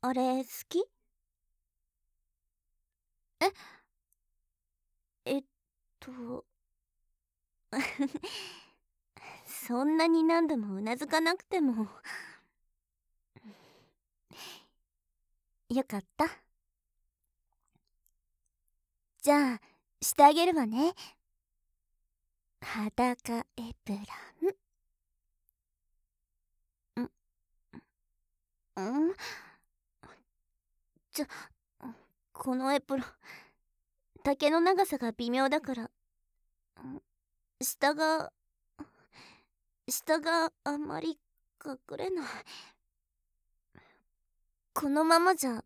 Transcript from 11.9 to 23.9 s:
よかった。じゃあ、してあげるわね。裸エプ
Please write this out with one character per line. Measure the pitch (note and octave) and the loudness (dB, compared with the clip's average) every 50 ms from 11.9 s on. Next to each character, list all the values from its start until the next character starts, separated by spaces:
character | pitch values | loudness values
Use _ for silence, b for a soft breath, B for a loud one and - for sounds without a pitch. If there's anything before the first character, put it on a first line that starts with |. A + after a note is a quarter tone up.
| - - B B B B B B B B B B _ _ _ _ _ _ _ _ _ _ _ _ _ _ _ _ _ B B A3 G#3 B B B B B B B B B _ _ _ _ _ _ B B B B B B B B B _ _ _ _ _ _ _ _ _ _ _ _ _ _ _ _ _ _ _ | -8 -18 B B B B B B B B B B _ _ _ _ _ _ _ _ _ _ _ _ _ _ _ _ _ B B -20 -20 B B B B B B B B B _ _ _ _ _ _ B B B B B B B B B _ _ _ _ _ _ _ _ _ _ _ _ _ _ _ _ _ _ _
よ | A#3+ B3+ C4 | -2 -2 -2
か | _ - G3+ | _ -4 -10
っ | F#3+ _ _ | -10 _ _
た。 | _ D4 E4 - - _ _ _ _ _ _ _ _ _ _ _ _ _ _ _ _ _ _ _ _ _ _ _ _ _ _ _ _ _ _ _ _ _ _ _ _ _ _ _ _ _ _ _ _ _ _ _ _ _ _ _ _ _ _ _ _ - | _ 0 0 0 -8 _ _ _ _ _ _ _ _ _ _ _ _ _ _ _ _ _ _ _ _ _ _ _ _ _ _ _ _ _ _ _ _ _ _ _ _ _ _ _ _ _ _ _ _ _ _ _ _ _ _ _ _ _ _ _ _ 4
じ | C#4+ | 4
ゃ | D4 D4 D4 C4 A#3+ | 6 6 6 2 0
あ、 | G#3+ b b b b b _ _ _ | -4 b b b b b _ _ _
し | - - - | -6 -6 4
て | - C#4+ | 8 8
あ | C#4+ | 8
げ | D4+ D#4+ E4+ | 10 8 4
る | F4 F4 | 4 4
わ | D#4+ C4 G#3+ | 2 0 0
ね。 | A3 A#3+ D4 E4+ F4+ B B B B B _ _ _ _ _ _ _ _ _ _ _ _ _ _ _ _ _ _ _ _ _ _ _ _ _ _ _ _ | 0 0 0 0 0 B B B B B _ _ _ _ _ _ _ _ _ _ _ _ _ _ _ _ _ _ _ _ _ _ _ _ _ _ _ _
裸 | - - - A3+ G#3+ G#3+ - - A#3+ B3+ B3 A#3+ _ - A#3 A#3 - _ _ - | -14 -12 -8 -6 -6 -6 0 2 2 2 2 -2 _ -6 -6 -6 -6 _ _ -14
エ | A#3 A3+ A#3 _ _ | -12 -12 -14 _ _
プ | - | -6